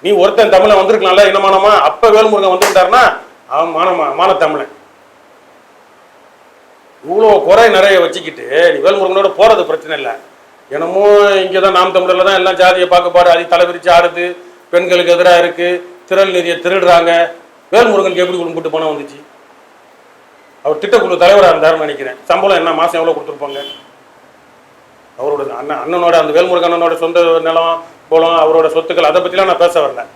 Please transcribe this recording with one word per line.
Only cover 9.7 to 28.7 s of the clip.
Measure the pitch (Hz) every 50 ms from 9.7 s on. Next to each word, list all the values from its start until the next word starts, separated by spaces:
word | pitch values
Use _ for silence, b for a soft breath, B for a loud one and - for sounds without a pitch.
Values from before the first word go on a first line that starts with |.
| 156 156 - 156 156
இல்ல. | 143 135 120 113 - - _ _ _ _ _ _ _ _ _
என்னமோ | 135 147 165 170 185 190 202 208 208
இங்கதான் | 202 202 202 196 190 185 185 190 190 185 196
நாம் | 180 180 185 190 190
தமிழர்ல | 185 185 180 180 185 185
தான் | 196 196
எல்லாம் | 185 185 190 180
ஜாதியை | 180 185 185 185 185 180
பாகுபாடு, | 175 180 175 175 175 170 175 175 180
அது | 165 165 170
தலைவிரிச்சு | 170 175 170 180 175 175 175 156 180
ஆடுது, | 170 170 180 175 165 175 175 180 175 - - - - _ _ _
பெண்களுக்கு | - 175 180 180 180 175 170 170 175
எதிரா | 175 175 180 175
இருக்கு, | 170 175 170 170 170 175 175 180 175 175 - - - _
திரள் | - 180 190 196 190
நிதியை | 180 180 170 175 170
திருடுறாங்க. | 175 170 180 190 190 180 175 175 170 170 170 170 170 170 170 - - - _ _ _ _ _
வேல்முருகனுக்கு | 175 220 247 226 202 196 196 185 175 170 180
எப்படி | 175 180
குடும்பத்து | 180 170 165 156 160 160 160
பணம் | 156 156 160 156 147
வந்துச்சு? | 147 139 139 135 143 143 _ _ _ _ _ _ _ _ _ _ _ _ _ _ _ _ _ _ _ _ _ _ _ _ _ _ _ _
அவர் | 143 156
திட்டக்குழு | 151 196 196 233 220 - 180 180
தலைவரா | - 175 180 202 202 190 175 160
இருந்தாருன்னு | - 156 160 160
நினைக்கிறேன். | 160 151 147 143 139 139 127 127 - -
சம்பளம் | - 170 - 185 202 190
என்ன, | 170 165 170
மாசம் | 156 156 165 170 170 165 160
எவ்வளவு | 165 156 151
கொடுத்துருப்பாங்க? | 143 147 143 135 143 139 139 139 139 131 - - - - _ _ _ _ _ _ _ _ _ _ _ _ _ _ _ _ _ _ _ _ _ _ _ _ _
அவரோட | - 131 147 147 143 143 - 117
அண்ணன், | 120 139 147 151
அண்ணனோட, | 127 120 151 175 175 175 170 170
அந்த | 165 160 151 147 165
வேல்முருகன் | 180 180 180 175 170 170
அண்ணனோட | 170 170 170 165 165
சொந்த | 165 165 165 170 175 170 165 165 165 160
நிலம், | 165 165 165 165 165 165 165 - - - _ _ _
குளம், | 156 165 165 165 170 165
அவரோட | 156 156 156 160 160 156